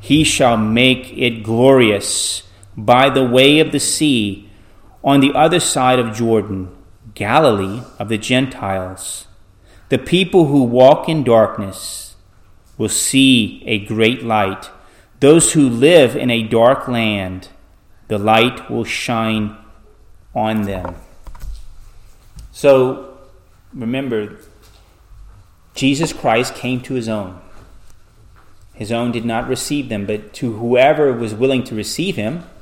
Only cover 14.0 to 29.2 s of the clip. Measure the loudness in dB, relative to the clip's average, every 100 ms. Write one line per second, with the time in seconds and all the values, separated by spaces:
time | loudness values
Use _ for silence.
14 | 0 0 -2 -2 -2 -4 -14 -20 -20 _
15 | _ _ 4 6 4 2 2 4 4 6
16 | 4 0 -2 -2 0 2 4 2 -2 -4
17 | -2 -2 -6 -10 -16 -20 _ _ _ -20
18 | -8 -4 2 4 2 -2 -8 -6 -6 -8
19 | -4 -4 -2 -4 -6 -10 -20 -20 -20 _
20 | -20 -20 _ -6 -4 -2 -4 -6 -10 -14
21 | -20 -20 -18 -16 -14 -14 -16 -20 -20 -20
22 | -20 -20 -20 -20 -20 -2 4 4 4 -2
23 | -12 -20 -20 -20 _ _ _ -12 -6 -6
24 | -4 -4 -6 -12 -20 -20 -20 -20 _ _
25 | _ -20 -20 -20 -20 _ _ -4 -2 0
26 | -4 -4 0 0 0 -6 -6 -6 -6 -8
27 | -4 -6 -8 -14 -20 -20 -20 -20 -20 -20
28 | _ _ -20 -20 -20 -20 -20 -16 -6 -4
29 | -4 -4